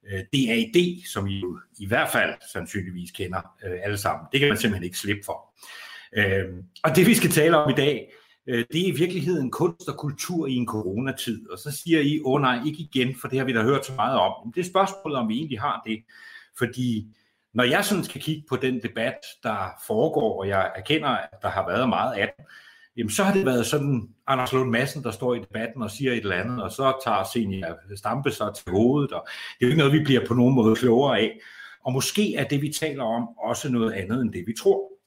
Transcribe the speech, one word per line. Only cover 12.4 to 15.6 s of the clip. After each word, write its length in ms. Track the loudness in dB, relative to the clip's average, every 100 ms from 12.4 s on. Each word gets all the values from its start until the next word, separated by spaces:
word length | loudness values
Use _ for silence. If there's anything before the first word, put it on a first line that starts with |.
nej, 200 | 2 2 -4
ikke 220 | -6 -6
igen, 220 | -2 -2 -2
for 80 | -6
det 100 | -4
har 80 | 0
vi 60 |
da 100 | 2
hørt 240 | 2 2 -2
så 60 |
meget 260 | -4 0 2
om." 140 | 2 0
Men 80 | -8
det 80 | -6
er 100 | 0
spørgsmålet, 480 | 2 2 -2 -6 -2
om 100 | -2
vi 80 | -2
egentlig 240 | -4 -4